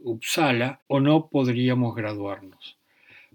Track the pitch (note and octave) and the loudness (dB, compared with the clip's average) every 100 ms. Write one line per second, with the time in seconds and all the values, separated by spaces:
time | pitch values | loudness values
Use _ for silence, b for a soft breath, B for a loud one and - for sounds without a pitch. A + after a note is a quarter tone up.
0 | B2+ A2+ - - D3+ A#2+ B2 C#3+ - C#3 | -8 -8 -4 0 0 2 -2 -6 -2 2
1 | C#3 D#3 D#3 D3 B2+ A#2+ B2 B2+ B2 A2+ | 4 4 2 -2 0 2 0 2 0 -2
2 | G#2+ G#2 G2+ G2 F#2+ F2+ - - b b | -6 -6 -8 -10 -14 -20 -20 -20 b b
3 | b b b | b b b